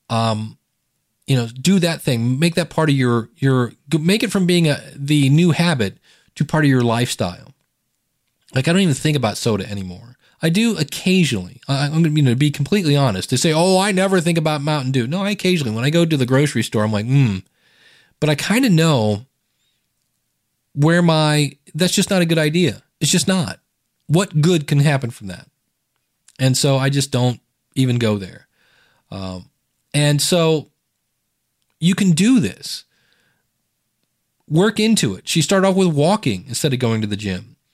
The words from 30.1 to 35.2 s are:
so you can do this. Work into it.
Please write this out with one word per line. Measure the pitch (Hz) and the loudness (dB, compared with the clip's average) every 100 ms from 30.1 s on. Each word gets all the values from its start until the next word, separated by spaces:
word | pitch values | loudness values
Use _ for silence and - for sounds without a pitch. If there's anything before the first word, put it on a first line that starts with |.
| 147 | 0
so | - 180 160 160 - _ _ _ _ _ _ _ _ _ _ _ | 0 0 2 0 -4 _ _ _ _ _ _ _ _ _ _ _
you | 165 | 0
can | 196 196 | 2 2
do | 156 208 262 | 2 4 4
this. | 113 - - - - _ _ _ _ _ _ _ _ _ _ _ _ _ _ _ _ | 2 -6 -14 -14 -16 _ _ _ _ _ _ _ _ _ _ _ _ _ _ _ _
Work | 151 208 214 | 0 2 2
into | 214 220 127 | 0 2 0
it. | 92 | -4